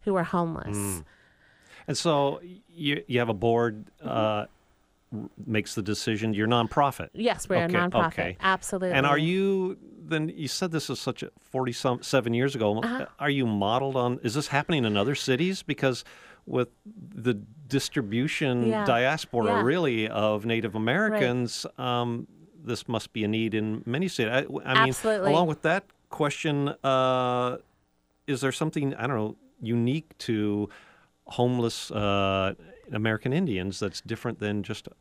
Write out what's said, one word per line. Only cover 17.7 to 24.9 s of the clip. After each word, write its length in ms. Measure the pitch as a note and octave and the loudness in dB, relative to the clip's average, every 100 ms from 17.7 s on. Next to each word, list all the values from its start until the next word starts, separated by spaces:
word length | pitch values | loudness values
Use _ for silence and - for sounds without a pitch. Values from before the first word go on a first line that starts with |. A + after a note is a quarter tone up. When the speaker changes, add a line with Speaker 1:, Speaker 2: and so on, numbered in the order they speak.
| C3+ - D3+ G#2 A2+ D3 - D3 B2 A2+ | -2 0 -4 -2 -2 -2 0 0 2 2
Speaker 1:
Yeah. 160 | A2 | 2
Speaker 2:
diaspora, 640 | G#2 A#2+ B2+ D#3 - A#2+ G#2+ | 4 4 4 0 -2 0 2
Speaker 1:
Yeah. 160 | G#2 | 4
Speaker 2:
really, 460 | A2+ F3 D#3 A2+ A2 | 4 2 2 2 0
of 380 | G#2+ G#2+ G#2+ A2+ | 2 2 2 0
Native 280 | A2+ A2 | 0 0
Speaker 1:
Right. 60 | G#2+ | 0
Speaker 2:
Americans, 840 | A2 D#3+ G#3+ G#3+ B2+ B2 A#2+ - - - | 0 2 2 2 2 0 -2 -4 -10 -6
um, 520 | B2+ A#2+ A#2+ A#2 - - D#3+ - | -2 0 0 -4 -8 -18 -20 -16
this 260 | B2+ A2+ - | -6 -6 -2
must 240 | A#2 - | -4 -4
be 120 | A2+ | -2
a 40 | G#2 | 0
need 260 | A2 A2+ | 2 0
in 280 | A2 G#2+ A2 - | 0 -2 -4 -4
many 200 | C3 F#3+ | -2 -2
cities. 260 | - A2 | 0 0
I, 80 | B2+ | 0
w-, 200 | C#3+ C#3+ | -2 -8
I 100 | C3 | -2
mean, 140 | C3 A3 | 2 2